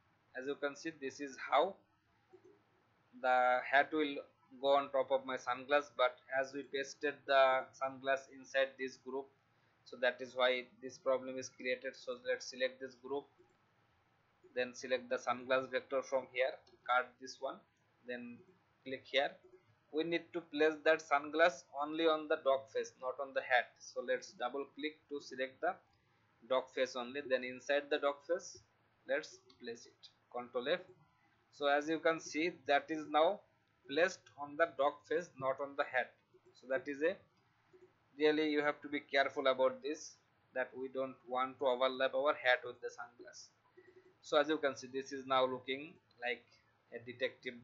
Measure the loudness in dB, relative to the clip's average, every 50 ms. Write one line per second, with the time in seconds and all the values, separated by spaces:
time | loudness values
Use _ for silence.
0 | _ _ _ _ _ _ -12 -8 -6 -6 -4 -4 -4 -4 -4 -6 -10 -10 -8 -8
1 | -8 -8 -8 -8 -10 -10 -10 -10 -2 2 4 4 4 2 0 -6 _ _ _ _
2 | _ _ _ _ _ _ -20 -20 -20 -20 -20 _ _ _ _ _ _ _ _ _
3 | _ _ -10 -2 2 2 4 4 4 4 4 2 2 4 4 4 4 4 2 0
4 | 0 0 -2 -6 -10 -12 _ _ _ _ -8 0 4 4 6 4 4 2 2 0
5 | 2 2 0 0 0 -2 -6 -4 -4 -4 -4 -4 0 2 2 2 2 0 0 2
6 | 2 2 2 -2 _ -4 -2 -2 -2 -2 -4 -10 -8 -6 -6 -6 -6 -6 -6 -4
7 | -4 -4 -4 -4 0 4 6 8 8 8 6 2 0 -4 -8 -6 -6 -6 -6 -4
8 | -2 0 0 0 -2 -6 -18 -20 -10 -2 0 0 0 0 -2 -6 -8 -8 -8 -10
9 | -10 -8 -8 -8 -8 -10 _ _ _ _ _ _ _ _ _ _ _ -18 -6 -2
10 | 0 0 0 -2 -8 -8 0 2 2 2 2 0 -4 -10 -14 -16 -16 -16 -14 -4
11 | 0 0 0 0 0 -6 -8 -8 -10 -10 -12 -6 -4 -4 -4 -2 -4 -8 -10 -10
12 | -10 -10 -10 -6 -4 -4 -4 -4 -6 -10 -4 -2 -2 -2 -2 -6 -14 -14 -14 -14
13 | -10 -8 -8 -8 -8 _ _ _ _ _ _ _ _ _ _ _ _ _ _ _
14 | _ _ _ _ _ _ _ _ -20 -8 -6 -4 -4 -4 -6 -10 -6 -4 -4 -4
15 | -2 -4 -6 -4 -2 -4 -4 -4 -2 0 0 0 0 -2 -4 -6 -4 -4 -4 -4
16 | -2 -2 -2 -4 -4 -4 -2 -2 -2 -2 -2 -6 _ _ -20 _ -2 0 2 2
17 | 0 -2 -6 _ -16 -16 -12 -8 -8 -8 -8 -10 -14 _ _ _ _ _ _ _
18 | _ -10 -10 -10 -10 -14 -16 -18 -20 -20 -20 _ _ _ _ _ -14 -12 -12 -12
19 | -8 0 2 2 2 2 -2 -8 -20 -20 -20 -20 _ _ _ _ _ _ -2 -2
20 | 0 2 0 -2 -2 -4 -8 -8 -8 -4 0 4 4 4 4 4 4 4 4 4
21 | 4 2 2 2 2 0 4 6 6 6 4 2 -10 _ -8 -6 -6 -4 -2 2
22 | 2 2 2 2 0 -2 -2 0 2 2 2 2 0 -4 -6 -6 -6 -6 -8 -10
23 | -8 -8 -6 -6 -8 -6 -6 -6 0 2 2 2 2 0 -6 -20 -20 -12 -10 -6
24 | -4 -2 -2 -2 -4 -8 -10 -8 -8 -6 -6 -6 -8 -10 _ -8 -8 -8 -8 -10
25 | _ -12 -12 -12 -12 -10 -8 -6 -6 -6 -6 _ -4 -4 -4 -6 _ _ _ _
26 | _ _ _ _ _ _ _ _ -4 0 0 0 0 -2 -2 -2 -2 -2 -2 -4
27 | -8 -8 -8 -8 -2 0 0 0 0 -4 -10 -8 -2 0 0 0 0 0 0 0
28 | 2 0 -2 -2 -4 -4 -4 -4 -4 -8 -16 -18 -20 _ _ _ _ _ _ _
29 | _ -2 -2 -2 -4 -6 -14 -20 _ -20 -20 _ -12 -12 -12 -12 -14 -20 -20 _
30 | -20 -20 _ _ _ _ -10 -10 -8 -6 -6 -6 -2 -2 -2 -4 -4 -8 -20 _
31 | _ _ _ _ _ _ _ _ _ _ -8 -2 0 2 2 2 2 0 -2 0
32 | 2 0 0 0 -4 -6 -2 -2 0 -2 -2 -2 0 2 2 2 2 0 -6 -6
33 | -4 0 2 4 4 4 4 0 -6 _ _ _ _ _ _ _ _ -4 0 2
34 | 2 2 0 -4 _ -20 -14 -12 -12 -6 -2 0 0 0 2 0 0 0 0 -2
35 | -4 -4 -4 -4 -4 -6 -8 -4 -2 -2 -2 -2 -4 -4 -2 -4 -2 0 0 -2
36 | -2 -2 -6 _ _ _ _ _ _ -20 -20 _ -6 -4 -4 -2 -2 -6 -4 -2
37 | 0 0 0 -2 -8 _ _ _ _ _ _ _ _ _ -20 -20 -20 -20 _ _
38 | _ _ _ 2 2 2 4 2 0 0 0 0 0 0 -2 -4 -6 -8 -8 -8
39 | -4 0 2 2 2 2 0 2 2 4 4 6 4 2 2 0 -4 -6 -6 -6
40 | -8 -14 -20 _ _ _ _ _ _ _ -6 -4 -4 -4 -6 -8 -8 -6 -4 -4
41 | -4 -4 -6 -12 _ -4 -2 -2 -2 -2 -2 0 2 2 4 4 2 2 2 2
42 | 0 0 2 2 2 2 2 2 4 4 4 4 2 -4 -10 -10 -12 -12 -10 -12
43 | -16 -16 _ -20 -20 -20 -20 -20 -20 -20 _ _ _ _ _ -20 -20 -20 -20 -20
44 | -20 _ _ _ -4 2 4 4 4 4 2 0 0 -2 -2 -4 -10 -10 -8 -8
45 | -8 -8 -10 -10 -2 0 2 4 4 2 0 -2 -6 -6 -8 -6 -8 -12 -18 -20
46 | _ _ _ -8 -6 -6 -6 -6 -10 _ -20 _ _ _ _ _ _ _ -16 -14
47 | -12 -14 -6 -4 -4 -4 -4 -8 -12 -12 -12 -6